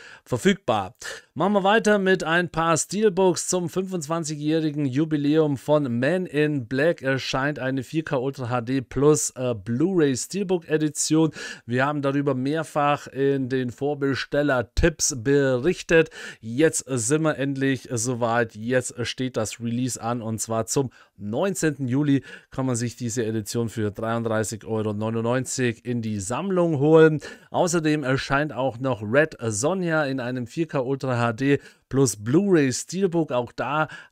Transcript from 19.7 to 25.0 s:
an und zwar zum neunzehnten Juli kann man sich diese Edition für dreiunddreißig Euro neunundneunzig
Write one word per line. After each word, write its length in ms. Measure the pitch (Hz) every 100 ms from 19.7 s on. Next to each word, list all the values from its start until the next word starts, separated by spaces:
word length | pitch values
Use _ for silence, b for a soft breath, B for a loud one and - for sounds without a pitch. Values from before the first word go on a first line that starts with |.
| 117 127 113
an 220 | 113 120
und 180 | 110 113
zwar 240 | - 113
zum 260 | 110 - 131 b b _
neunzehnten 680 | 104 117 190 180 160 143 131
Juli 340 | 131 147 139 B B B
kann 140 | -
man 120 | 131 120
sich 200 | 120 -
diese 300 | 120 110 110
Edition 420 | 113 104 120 117
für 220 | 113 107
dreiunddreißig 760 | 98 110 117 113 110 104 107
Euro 300 | - 110 107
neunundneunzig 880 | 104